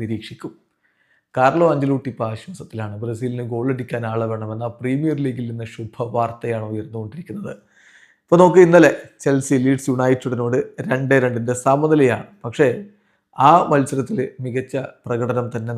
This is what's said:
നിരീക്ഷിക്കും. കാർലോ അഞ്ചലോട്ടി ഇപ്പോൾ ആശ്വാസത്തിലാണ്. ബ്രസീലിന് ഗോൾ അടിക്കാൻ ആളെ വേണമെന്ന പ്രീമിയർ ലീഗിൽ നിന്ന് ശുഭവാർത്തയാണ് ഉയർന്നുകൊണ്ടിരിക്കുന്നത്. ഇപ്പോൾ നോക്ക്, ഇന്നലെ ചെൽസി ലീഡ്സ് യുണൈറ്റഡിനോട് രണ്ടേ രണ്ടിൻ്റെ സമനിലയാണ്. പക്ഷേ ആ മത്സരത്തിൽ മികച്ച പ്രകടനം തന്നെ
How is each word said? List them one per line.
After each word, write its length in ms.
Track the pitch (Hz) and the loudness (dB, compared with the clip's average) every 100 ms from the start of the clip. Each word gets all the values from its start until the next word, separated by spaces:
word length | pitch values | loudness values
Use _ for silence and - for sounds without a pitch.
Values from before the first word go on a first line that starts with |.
നിരീക്ഷിക്കും. 500 | 110 110 - - - - _ _ _ _ _ _ _ - | -6 -8 -10 -16 -16 -18 _ _ _ _ _ _ _ 2
കാർലോ 340 | 131 160 170 | 2 4 2
അഞ്ചലോട്ടി 380 | 143 139 135 135 | 2 0 -2 -4
ഇപ്പോൾ 140 | 120 113 | -6 -8
ആശ്വാസത്തിലാണ്. 640 | 110 - 185 - 113 107 104 | -8 -14 -18 -14 -10 -10 -8
ബ്രസീലിന് 420 | 117 107 123 123 117 | -8 -6 -6 -6 -6
ഗോൾ 180 | 117 127 127 | -4 -4 -4
അടിക്കാൻ 300 | 117 120 113 | -6 -6 -4
ആളെ 160 | 113 113 | -4 -4
വേണമെന്ന 360 | 110 107 110 117 - | -4 -8 -8 -10 -8
പ്രീമിയർ 360 | 127 135 156 143 139 | -4 -2 -2 -2 -4
ലീഗിൽ 200 | 123 120 | -6 -8
നിന്ന് 180 | 117 113 - | -10 -12 -12
ശുഭവാർത്തയാണ് 920 | 110 - 117 117 117 117 120 113 107 | -14 -8 -6 -2 -2 -4 -6 -6 -6
ഉയർന്നുകൊണ്ടിരിക്കുന്നത്. 840 | 110 107 113 107 151 175 147 107 98 _ _ _ _ _ _ _ | -8 -8 -12 -12 -14 -14 -12 -12 -14 _ _ _ _ _ _ _
ഇപ്പോൾ 120 | 175 | 6
നോക്ക്, 160 | 180 170 175 | 8 8 8
ഇന്നലെ 240 | 175 151 - - _ 147 | 8 6 4 -8 _ 0
ചെൽസി 380 | 139 135 135 131 | 0 2 2 2
ലീഡ്സ് 240 | 135 - | 0 0
യുണൈറ്റഡിനോട് 680 | 127 127 131 135 120 120 127 - - 117 | 0 2 0 -2 -4 -2 -2 -4 -8 -4
രണ്ടേ 280 | 131 135 135 123 | -2 2 2 2
രണ്ടിൻ്റെ 320 | 117 117 123 135 | -2 -4 -2 0
സമനിലയാണ്. 640 | 139 156 156 131 107 - _ 123 | 2 4 4 4 2 -6 _ -12
പക്ഷേ 240 | - 135 117 101 _ _ _ _ - 135 | 0 2 2 -8 _ _ _ _ 2 6
ആ 20 | 175 - | 6 6
മത്സരത്തിൽ 500 | 147 135 135 120 - 127 - 127 | 2 0 -4 -4 -4 -6 -6 -8
മികച്ച 300 | 120 127 135 139 - - | -6 -6 -8 -8 -14 -6
പ്രകടനം 420 | 120 120 120 120 117 | -4 -2 -2 -4 -6
തന്നെ 160 | 113 | -8